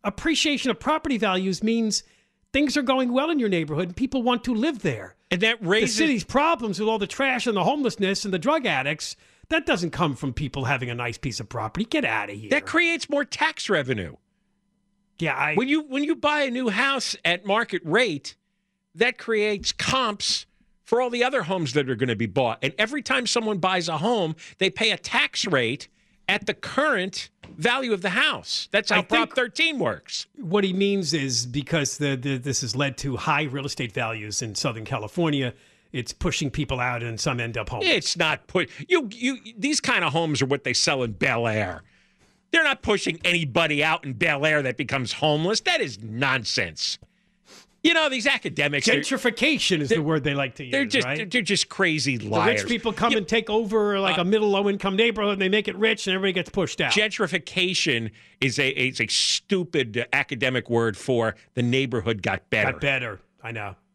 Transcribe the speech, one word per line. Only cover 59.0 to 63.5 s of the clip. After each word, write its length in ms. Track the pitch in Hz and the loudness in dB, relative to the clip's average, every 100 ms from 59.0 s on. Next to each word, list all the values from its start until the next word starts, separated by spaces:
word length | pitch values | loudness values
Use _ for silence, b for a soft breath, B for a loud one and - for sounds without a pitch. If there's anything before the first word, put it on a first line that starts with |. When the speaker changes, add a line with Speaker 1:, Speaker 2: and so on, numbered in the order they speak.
Speaker 2:
a 60 | 113 | 0
stupid 960 | - - - _ 190 175 165 120 110 120 | 2 0 -2 _ 0 0 -2 -2 -2 -2
academic 560 | 135 143 123 131 127 - | -2 -2 -2 0 0 0
word 280 | 117 117 104 | 2 2 -2
for 400 | - 127 113 - b | 0 2 2 -2 b
the 80 | - | -2
neighborhood 600 | 120 131 135 123 113 110 | 2 2 2 -2 -2 -2
got 280 | 104 95 _ | -2 -4 _
better. 220 | 110 107 | 0 0
Speaker 1:
Got 80 | - | 0
better. 400 | 147 131 120 98 _ _ | -2 -2 -4 -10 _ _
I 80 | 113 | -10